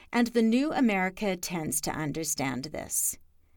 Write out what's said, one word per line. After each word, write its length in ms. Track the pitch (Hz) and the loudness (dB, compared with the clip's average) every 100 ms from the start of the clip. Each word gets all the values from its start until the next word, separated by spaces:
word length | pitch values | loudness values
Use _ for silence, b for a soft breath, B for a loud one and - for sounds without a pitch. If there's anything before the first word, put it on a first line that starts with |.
| B | B
and 160 | 240 240 | 0 2
the 140 | 240 | 4
new 300 | 226 233 294 | 4 4 2
America 640 | 302 247 196 185 185 214 185 | 2 2 4 0 -2 -2 -2
tends 440 | - 175 156 - | -4 -4 -2 -2
to 100 | - | -2
understand 720 | - 151 143 160 - 135 127 151 | -4 -4 -4 -4 -2 -2 -4 -6
this. 520 | - - - - - - _ b | -8 -4 -2 -2 -4 -12 _ b